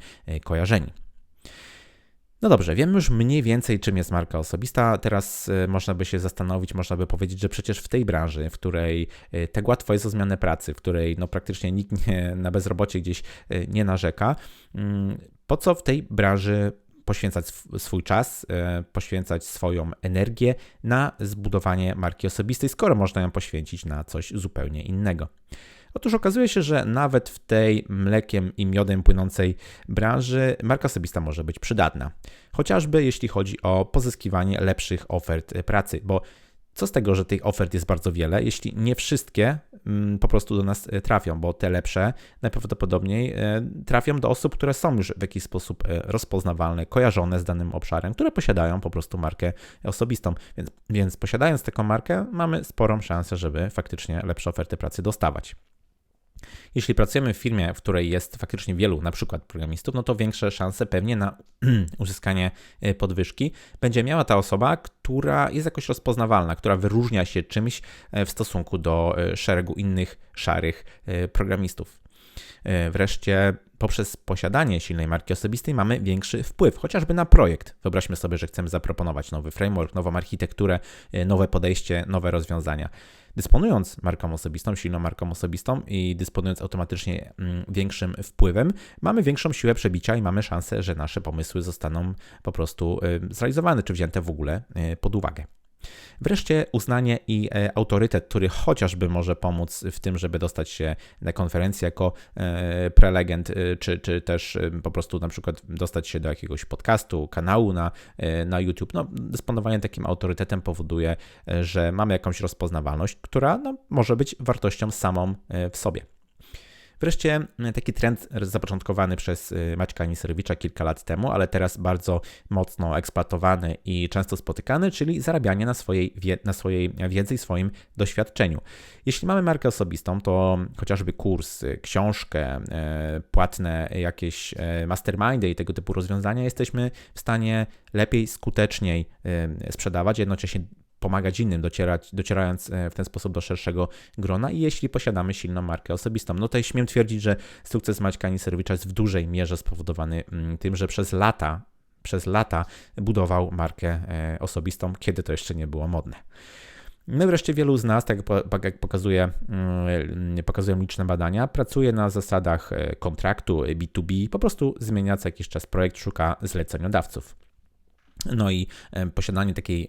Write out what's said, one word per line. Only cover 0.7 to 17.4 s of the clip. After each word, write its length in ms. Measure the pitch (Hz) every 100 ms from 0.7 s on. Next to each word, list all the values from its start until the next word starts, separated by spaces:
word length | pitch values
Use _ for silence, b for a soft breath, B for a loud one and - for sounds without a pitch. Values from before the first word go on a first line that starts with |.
| 107 65 - - - - _ B B B B B B B _ _ _
No 80 | 220
dobrze, 260 | 139 80 87
wiemy 180 | 160
już 160 | 196 151
mniej 340 | 113 120 147
więcej, 360 | 113 120 120 104
czym 180 | - 95
jest 140 | 87
marka 280 | 87 82 82
osobista. 580 | 78 85 123 - 117 107
Teraz, 520 | 113 101 98 - -
e, 180 | 95 92
można 260 | 95 95
by 120 | 90 92
się 140 | 92
zastanowić, 540 | 90 - 92 92 92
można 220 | 95 90 90
by 120 | 90
powiedzieć, 320 | 90 95 92
że 100 | 98
przecież 300 | - - 101
w 80 | -
tej 180 | 127 104
branży, 440 | 85 80 78 78
w 40 |
której, 540 | - 92 85 85 82 85 B B
e, 160 | 87 85
tak 200 | - 104
łatwo 260 | 123 -
jest 120 | 104 104
o 40 |
zmianę 280 | 104 98 95
pracy, 360 | 90 82 -
w 40 | 73
której, 380 | - 87 82 85
no, 80 | 90
praktycznie 440 | 95 - 92 92
nikt 360 | 95 101 95 -
nie, 280 | 92 87 90
na 160 | 90
bezrobocie 500 | 95 95 90 101 92
gdzieś, 220 | 87 87 B B -
e, 180 | 90 85
nie 160 | 104
narzeka, 520 | 101 92 85 - 107 147 B B B -
mm, 420 | 101 101 98 - - _ -
po 100 | 147
co 180 | - 170
w 80 |
tej 200 | - 135
branży 680 | - 104 101 98 98 104 101 - _ _ -
poświęcać 400 | 101 101 92